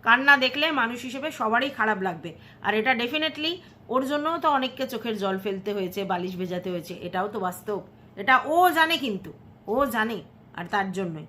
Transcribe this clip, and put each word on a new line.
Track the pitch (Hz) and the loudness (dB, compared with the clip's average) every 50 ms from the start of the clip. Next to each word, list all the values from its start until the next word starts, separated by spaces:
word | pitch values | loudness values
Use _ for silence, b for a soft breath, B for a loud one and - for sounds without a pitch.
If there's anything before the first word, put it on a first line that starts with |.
কান্না | - 233 233 247 269 285 285 | 6 6 4 6 8 6 6
দেখলে | 262 262 254 254 285 294 320 | 8 6 0 2 2 0 2
মানুষ | 311 269 233 226 247 240 | 2 2 0 0 -2 -6
হিসেবে | 254 254 233 269 269 311 | -8 -8 -8 -6 -6 -6
সবারই | - - 240 220 220 233 269 285 | -4 -2 0 2 2 2 2 0
খারাপ | 269 - 214 220 214 190 | 0 0 2 2 2 0
লাগবে, | 190 185 170 165 - 170 156 B B B B B | -2 -4 -4 -4 -10 -12 -14 B B B B B
আর | - 196 208 | -2 0 0
এটা | 214 214 262 262 | 2 2 2 2
definitely | 226 240 240 285 311 311 320 - 294 302 320 349 349 B B B B - - | 2 0 -2 -2 -2 -2 -2 -2 -2 -4 -4 -4 -6 B B B B -10 -2
ওর | 220 262 269 | -2 0 0
জন্যও | 254 294 294 294 311 330 | 0 -2 0 0 -2 -2
তো | 339 - 320 | 2 2 2
অনেককে | 294 269 262 254 254 - 262 | 2 2 0 -2 -4 -6 -6
চোখের | - 254 220 - 240 220 | -6 -4 -6 -4 -4 -4
জল | 202 196 190 190 190 | -2 -2 -2 -2 -2
ফেলতে | 196 214 196 190 190 208 202 | -2 -4 -6 -4 -4 -4 -4
হয়েছে, | 202 185 180 185 202 196 | -2 -4 -4 -4 -6 -4
বালিশ | 180 190 175 180 185 185 | -2 -2 -2 -2 -6 -4
ভেজাতে | 175 185 175 180 180 175 190 | -6 -6 -4 -4 -6 -4 -4
হয়েছে, | 180 175 165 - 175 | -6 -6 -6 -8 -12
এটাও | - - 175 170 185 190 | -10 -10 -6 -4 -4 -4
তো | 208 214 220 | -2 -4 -4
বাস্তব। | 185 180 175 - - - 208 185 - - B B B B B | -4 -4 -4 -6 -6 -6 -6 -6 -6 -12 B B B B B
এটা | 190 202 262 262 247 - | -4 4 6 6 6 6
ও | 269 302 339 359 359 | 4 4 6 6 6
জানে, | 302 330 320 320 330 | 6 4 2 2 2
কিন্তু | 311 277 240 202 185 - - - - - - - - - | 0 0 -4 -4 -4 -8 -12 -18 -18 -20 -20 -20 -16 -6
ও | - 214 254 285 | -2 0 2 2
জানে, | 262 220 226 214 226 233 - - - - - - - - | 2 2 0 0 0 -2 -6 -10 -14 -20 -20 -20 -18 -12
আর | - 175 170 | -12 -10 -2
তার | - 208 196 190 | -2 -2 -2 -2
জন্যই। | 180 190 196 175 160 151 156 | -2 -4 -4 -4 -6 -8 -12